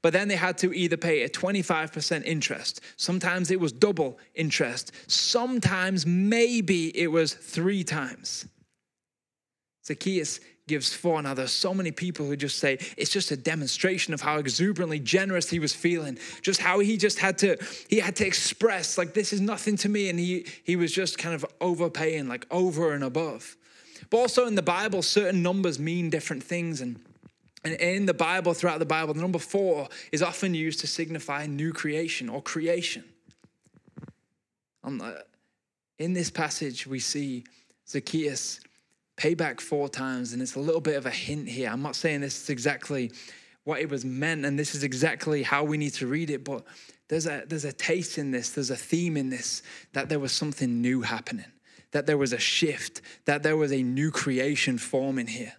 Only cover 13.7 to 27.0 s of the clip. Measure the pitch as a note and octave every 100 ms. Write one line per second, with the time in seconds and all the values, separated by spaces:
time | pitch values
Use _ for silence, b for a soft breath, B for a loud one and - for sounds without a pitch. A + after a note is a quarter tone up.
13.7 | - F#3 F#3 - D3+ - D3+ C#3 B2 F#3
14.7 | F3 F3 D3+ B2+ F3+ G3 F#3 E3+ E3+ D3+
15.7 | - E3+ E3+ D3+ B2 B B - G3 F3+
16.7 | F#3+ G3+ A3 G3+ - G3 F#3 G3 E3 B
17.7 | B B G#3+ G3 G3+ G3+ F#3 - - A3+
18.7 | F#3+ D#3+ - F3 G#3+ G3+ G#3 G3+ G#3 -
19.7 | G3+ G#3 G#3 G3 E3+ F3 F3+ - B -
20.7 | F3 E3 F#3 F#3 - E3 D#3+ D3+ - F3+
21.7 | E3+ E3+ D#3+ D#3+ D#3+ C#3 A#2+ - F3 F#3
22.7 | D#3 E3 D3 C3 B2+ E3 A2+ - - B
23.7 | B B B B A3+ B3 B3 B3 G3+ F3
24.7 | F3 G#3+ F#3+ E3 G3+ G3 F#3+ F3 F#3+ F#3
25.7 | C#3 D#3 F3 E3 D#3 - C#3+ - F3 E3+
26.7 | D3+ B2+ A#2